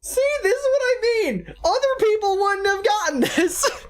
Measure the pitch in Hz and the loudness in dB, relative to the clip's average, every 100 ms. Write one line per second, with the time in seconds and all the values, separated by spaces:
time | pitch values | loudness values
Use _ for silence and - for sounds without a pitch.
0 | - - 554 587 392 494 571 539 508 494 | -6 0 0 0 0 0 2 0 2 0
1 | 453 466 392 202 170 - 330 427 539 523 | 0 0 0 -4 -8 -4 0 0 2 2
2 | 440 427 403 392 403 392 392 392 392 415 | 2 2 0 0 0 0 0 0 0 0
3 | 349 294 - - 339 - 539 - - | 0 0 0 2 -2 0 -2 -4 -16